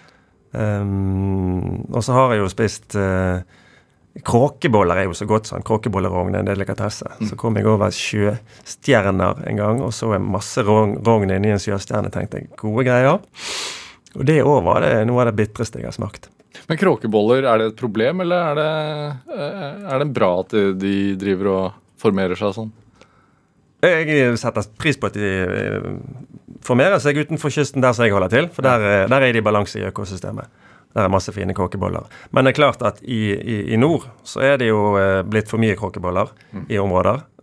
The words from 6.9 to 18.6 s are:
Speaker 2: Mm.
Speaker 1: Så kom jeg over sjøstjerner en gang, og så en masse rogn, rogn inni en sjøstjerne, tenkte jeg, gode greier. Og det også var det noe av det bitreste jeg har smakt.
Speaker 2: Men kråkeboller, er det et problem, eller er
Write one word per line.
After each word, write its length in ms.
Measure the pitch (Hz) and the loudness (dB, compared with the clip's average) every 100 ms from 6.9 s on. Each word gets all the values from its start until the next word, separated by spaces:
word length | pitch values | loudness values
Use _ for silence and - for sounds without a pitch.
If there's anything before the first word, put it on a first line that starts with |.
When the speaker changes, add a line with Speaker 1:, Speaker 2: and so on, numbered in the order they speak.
| - - - | -6 -12 -8
Speaker 2:
Mm. 140 | 107 | -8
Speaker 1:
Så 40 | - | -4
kom 160 | 117 107 | -2 0
jeg 80 | |
over 240 | 104 107 101 - | 2 2 2 -2
sjøstjerner 1400 | - 107 104 113 - - - - - 120 98 95 92 - - | -4 0 0 -2 -10 -20 -20 -10 2 2 4 2 0 -2 -6
en 80 | 107 | -4
gang, 240 | 104 123 | -2 -2
og 140 | 127 110 | -4 -4
så 160 | 113 | -2
en 140 | 101 98 | -2 -2
masse 320 | 98 - - 104 | -4 -4 -2 2
rogn, 300 | 107 107 107 | 4 4 0
rogn 320 | 104 113 98 | 2 2 2
inni 160 | 95 104 101 | 0 0 0
en 60 | |
sjøstjerne, 480 | 104 98 - 113 98 | -2 -6 -4 -4 -4
tenkte 300 | 95 98 - | -6 -6 -8
jeg, 100 | - - | -12 -10
gode 240 | 107 110 | -4 -2
greier. 380 | 127 123 131 185 - - - - - - - - - | 2 4 4 2 -4 -16 -12 -10 -10 -12 -18 -20 -20
Og 140 | - 135 | -4 2
det 140 | 156 | 4
også 160 | 135 143 85 | 4 4 4
var 160 | - | 2
det 220 | 156 117 110 | 2 2 2
noe 140 | 123 | 2
av 60 | 120 | 2
det 80 | 104 | 0
bitreste 400 | 104 - 113 - | -2 -4 -8 -8
jeg 60 | - | -12
har 60 | - | -8
smakt. 300 | - - - _ _ - - | -10 -12 -20 _ _ -20 -6
Speaker 2:
Men 80 | 160 | 0
kråkeboller, 680 | 190 127 113 107 104 131 135 | 2 2 2 2 4 4 4
er 140 | 113 | 2
det 80 | 110 | 2
et 80 | 110 | -2
problem, 400 | 123 104 117 180 | -4 0 0 0
eller 300 | 175 175 165 | 0 0 0
er 80 | 147 | 0